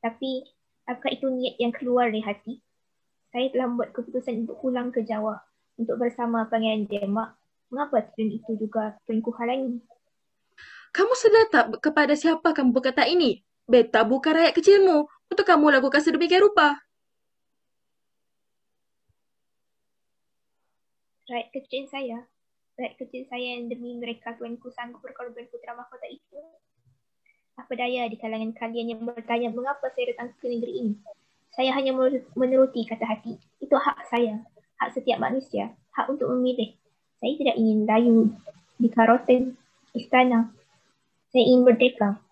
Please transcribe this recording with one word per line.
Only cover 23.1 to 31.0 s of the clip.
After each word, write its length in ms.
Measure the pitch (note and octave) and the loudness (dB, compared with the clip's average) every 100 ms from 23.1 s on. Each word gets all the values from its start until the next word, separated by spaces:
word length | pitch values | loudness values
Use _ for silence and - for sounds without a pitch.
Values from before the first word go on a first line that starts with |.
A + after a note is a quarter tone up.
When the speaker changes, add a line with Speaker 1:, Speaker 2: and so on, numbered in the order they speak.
| B3+ C4 | -16 -14
Speaker 1:
saya 320 | B3 B3 B3 | -12 -10 -10
yang 80 | A#3+ | -12
demi 320 | A#3+ A#3+ A#3+ | -12 -12 -12
mereka 400 | A#3 A#3 - A#3 | -12 -12 -14 -14
tuanku 320 | A#3 A#3+ B3 | -14 -14 -16
sanggup 320 | B3 A#3+ A#3+ | -16 -16 -16
berkorban 480 | B3+ C4 B3 A#3 A#3+ | -20 -16 -16 -16 -18
putra 240 | A#3+ - | -18 -16
mahkota 320 | A#3+ B3 B3 - | -18 -18 -18 -18
itu. 320 | - _ C#4+ D#4+ D#4+ _ _ _ _ _ _ _ _ _ - | -18 _ -20 -20 _ _ _ _ _ _ _ _ _ _ -20
Apa 160 | B3 | -14
daya 320 | A#3+ B3 B3 A#3+ | -8 -6 -4 -6
di 80 | |
kalangan 400 | A3+ A3 A3 A3 | -8 -10 -8 -10
kalian 400 | A3+ A3+ A#3 A#3 | -10 -10 -8 -8
yang 80 | A3+ | -8
bertanya 480 | A#3 A#3+ A3+ A#3 A#3+ | -10 -12 -6 -4 -4
mengapa 400 | A3+ B3+ C#4+ C4 | -6 -8 -6 -8
saya 240 | - - | -6 -8
datang 160 | A#3+ A#3+ _ | -8 -12 _
ke 80 | B3 | -8
negeri 400 | A#3+ A#3+ - A3+ | -6 -6 -6 -6
ini? 60 | G#3 | -6